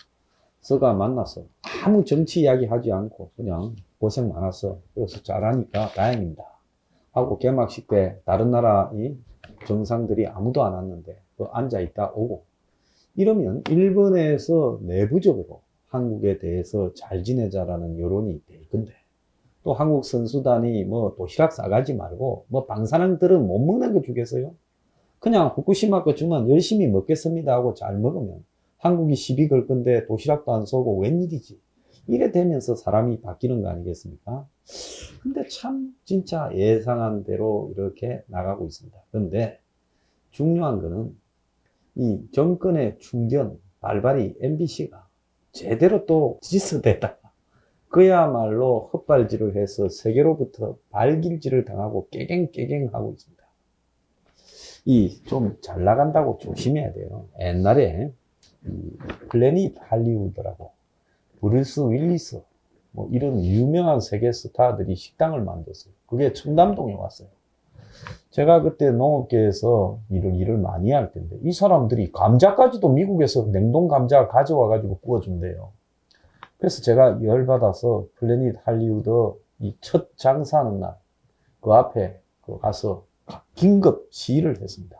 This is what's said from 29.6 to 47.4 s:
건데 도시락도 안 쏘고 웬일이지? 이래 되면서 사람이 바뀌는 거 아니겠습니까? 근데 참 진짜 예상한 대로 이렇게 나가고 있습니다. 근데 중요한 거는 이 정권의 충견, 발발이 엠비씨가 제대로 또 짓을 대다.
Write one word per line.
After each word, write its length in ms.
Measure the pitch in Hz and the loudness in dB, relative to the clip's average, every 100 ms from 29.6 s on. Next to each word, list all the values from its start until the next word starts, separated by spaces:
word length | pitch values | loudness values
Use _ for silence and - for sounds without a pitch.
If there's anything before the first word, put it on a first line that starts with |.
| 120 | 2
건데 400 | 131 123 117 - | 0 2 2 0
도시락도 480 | 107 147 147 131 | -6 -2 -2 0
안 120 | 113 104 | -4 -2
쏘고 340 | 131 120 95 | -2 0 0
웬일이지? 600 | 104 170 180 147 - - _ _ _ _ - | 0 0 -2 -6 -12 -20 _ _ _ _ -4
이래 240 | 240 - | 0 2
되면서 440 | 175 180 139 - 113 | 2 0 0 -2 -4
사람이 460 | - 107 120 113 | 0 0 0 -4
바뀌는 420 | 98 85 123 120 | -10 -8 -4 -4
거 60 | 95 | -4
아니겠습니까? 760 | 85 87 82 - 76 104 131 143 _ _ - - - - - | -6 -8 -10 -14 -18 -12 -12 -14 _ _ -20 -18 -18 -20 -12
근데 260 | 262 269 - | -8 -6 -8
참 480 | - 254 269 262 - | -10 -8 -8 -8 -14
진짜 460 | - 190 190 165 127 | -4 -4 -2 -6 -4
예상한 680 | 95 107 110 117 117 110 104 | 0 2 2 0 -2 -2 -4
대로 480 | 98 98 110 104 - 95 | -6 -4 -2 -2 -6 -6
이렇게 480 | 98 - 117 - - | -8 -6 -10 -10 -10
나가고 380 | 92 92 98 82 | -8 -6 -6 -10
있습니다. 320 | - - - _ | -12 -20 -20 _
근데 480 | 110 90 101 110 - _ _ _ _ _ _ _ | -6 -2 -2 -4 -8 _ _ _ _ _ _ _
중요한 500 | - 156 170 156 104 | -4 0 0 0 -4
거는 340 | 82 90 120 - _ _ _ _ _ _ _ - | -6 -8 -10 -14 _ _ _ _ _ _ _ -4
이 260 | 120 101 - | -2 -2 -4
정권의 680 | - 165 180 190 160 110 - | 0 0 0 0 0 -2 -6
충견, 600 | - 120 117 139 104 85 _ _ | -10 -4 -2 0 -2 -8 _ _
발발이 540 | - 104 120 139 98 - | -6 -2 0 0 -2 -4
엠비씨가 680 | 135 156 170 - 151 - _ _ _ _ _ | -4 -4 -4 -6 -12 -12 _ _ _ _ _
제대로 540 | - - 113 180 208 - | -14 -6 2 4 4 2
또 320 | 160 135 - | 2 2 -2
짓을 400 | - 190 - 147 | -2 -2 0 0
대다. 360 | 117 - 101 - _ _ | 2 2 -2 -8 _ _